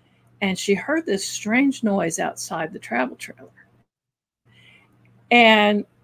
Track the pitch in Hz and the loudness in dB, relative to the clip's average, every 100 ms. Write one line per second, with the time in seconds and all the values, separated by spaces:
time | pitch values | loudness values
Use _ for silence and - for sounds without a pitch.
0 | _ _ _ _ 196 185 - 196 - 320 | _ _ _ _ -6 -4 -2 -2 -2 -4
1 | - 196 - - 208 233 277 262 214 196 | -2 -6 -6 -10 -2 0 0 0 -2 -2
2 | 165 165 170 - - 175 160 - - - | -2 -4 -6 -8 -10 -8 -8 -12 -8 -6
3 | - - - - - _ _ _ _ _ | -6 -8 -18 -20 -20 _ _ _ _ _
4 | _ _ _ _ _ _ _ _ _ _ | _ _ _ _ _ _ _ _ _ _
5 | _ _ _ 240 226 220 208 208 - _ | _ _ _ 6 8 8 4 2 -4 _